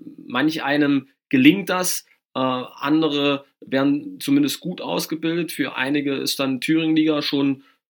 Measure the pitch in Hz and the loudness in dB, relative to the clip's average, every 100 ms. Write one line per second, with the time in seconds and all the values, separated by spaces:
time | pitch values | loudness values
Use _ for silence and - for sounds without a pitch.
0 | - - - 127 151 156 135 147 147 139 | -20 -18 -6 0 0 0 0 2 2 2
1 | 135 _ - 131 135 190 180 185 180 - | -2 _ -2 4 6 6 2 -2 -2 -4
2 | - _ _ 131 131 127 120 - 139 156 | -10 _ _ -4 -2 -4 -8 -6 0 2
3 | 160 143 143 139 - - - 135 139 143 | 2 2 0 0 -4 -20 -4 0 2 0
4 | - - - 143 139 - 170 180 - 175 | -2 -8 2 2 2 -2 -8 -8 -4 -4
5 | 175 160 160 170 165 - 131 127 131 147 | -4 -4 -2 -2 -4 -4 -4 -2 -2 0
6 | 139 135 131 - 135 131 - 160 160 160 | -2 -4 -4 -2 -2 -2 0 0 2 2
7 | 156 151 147 139 139 135 - _ | 2 0 -2 0 0 -2 -8 _